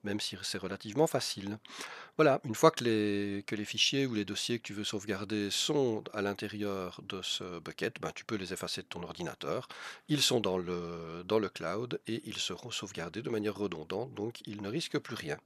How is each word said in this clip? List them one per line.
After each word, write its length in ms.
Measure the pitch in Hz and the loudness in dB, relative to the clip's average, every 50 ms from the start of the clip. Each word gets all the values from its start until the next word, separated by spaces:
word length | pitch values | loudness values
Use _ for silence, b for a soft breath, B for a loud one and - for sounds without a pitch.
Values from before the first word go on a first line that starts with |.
| - | 0
même 160 | 101 101 104 | 0 -2 0
si 180 | - - 107 95 92 | -2 -4 -4 -4 -4
c'est 140 | - - | -4 -4
relativement 500 | 95 95 92 98 95 - 110 104 135 160 | -2 -4 -4 -6 -6 -6 -2 4 4 4
facile. 500 | 156 - 127 - - - 104 95 101 107 107 _ B B B B B B B B B B | 4 4 0 0 -2 -4 -4 -4 -6 -6 -8 _ B B B B B B B B B B
Voilà, 240 | - 156 147 131 - - | 6 8 8 8 6 2
une 100 | - 107 | -2 4
fois 160 | - - 160 | 8 8 8
que 120 | 160 - 120 | 8 8 2
les, 600 | 117 110 107 104 104 101 101 101 101 98 101 101 | 4 4 6 4 4 2 2 0 0 -2 -4 -4
que 120 | - 113 | -4 -4
les 100 | 107 104 | -4 -4
fichiers 400 | - - - - - 139 139 139 | -4 2 4 4 4 6 4 2
ou 80 | 131 117 | 2 2
les 100 | 104 101 | 0 0
dossiers 360 | 98 104 - - - 120 113 | 0 -2 -2 0 0 -2 -2
que 40 | - | -2
tu 100 | - 104 | -6 -6
veux 120 | 101 104 | -4 -4
sauvegarder 640 | - - 101 95 104 101 95 104 95 107 104 101 98 | -2 -2 -4 -2 -2 -2 -2 -2 0 0 2 2 2
sont 540 | - - - - 151 147 135 120 110 104 - - - | 2 2 2 4 4 4 4 4 2 0 -2 -4 -2
à 80 | 107 | 0
l'intérieur 800 | 98 101 98 - 110 101 107 104 104 101 98 95 92 90 - - 98 | 0 0 0 0 -4 -4 -4 -2 -2 0 0 -2 -2 -4 -8 -10 -8
de 180 | 95 101 95 | -6 -6 -4
ce 380 | 90 - - - 98 90 87 85 | -2 -2 -2 -4 -4 -6 -8 -8
bucket, 400 | 80 82 - - - 78 - - | -8 -8 -4 -2 -2 -2 -2 -2
ben, 120 | - 80 - | -6 -6 -6
tu 80 | - - | -6 -6
peux 120 | - 113 | -4 -4
les 180 | 101 95 87 95 | -4 -2 -4 -4
effacer 300 | - - 85 - 95 87 | -4 -4 -4 -4 -6 -6
de 40 | |
ton 160 | _ - 85 85 | _ -10 -10 -8
ordinateur. 640 | 78 80 - 87 76 - _ - 71 85 123 - B B B B B B B B | -8 -6 -6 -6 -6 -6 _ -2 -2 -2 -2 -2 B B B B B B B B
Ils 140 | - 151 143 | 0 2 4
sont 180 | - - 127 117 | 6 6 6 6
dans 180 | 101 95 92 | 4 4 2
le, 680 | 92 87 87 90 87 87 85 85 82 82 82 82 85 90 | 2 2 0 -2 -2 -2 -4 -4 -6 -6 -6 -8 -8 0
dans 140 | 92 107 110 | 4 4 4
le 100 | 104 90 | 4 2
cloud 500 | _ - 87 80 90 107 123 123 - - _ | _ -4 -4 -2 -2 -2 -2 -4 -4 -6 _
et 140 | - 110 - - | -4 -4 -4 -4
ils 120 | 110 101 | -6 -4
seront 340 | - - - 92 - - 120 | -4 -2 -4 -4 -6 -6 -6
sauvegardés 500 | - - 107 98 - 110 - 87 80 104 | -6 -6 -6 -6 -6 -6 -6 -4 -6 -6
de 80 | - 127 | -4 0
manière 260 | 117 107 104 107 95 | 0 2 2 0 0
redondante, 580 | 98 104 98 85 78 78 - 92 101 110 131 117 | 2 0 0 0 -4 -4 -4 -2 -4 -4 -4 -4
donc 260 | 107 101 117 117 - - | -4 -4 -4 -4 -8 -10
ils 160 | 110 104 104 | -8 -8 -6
ne 80 | 101 101 | -4 -2
risquent 300 | 117 170 165 - - 147 | -2 -2 -2 0 -2 -2
plus 160 | - - 123 | -2 -2 -8
rien. 220 | - 170 151 143 151 _ | -6 -4 -4 -6 -6 _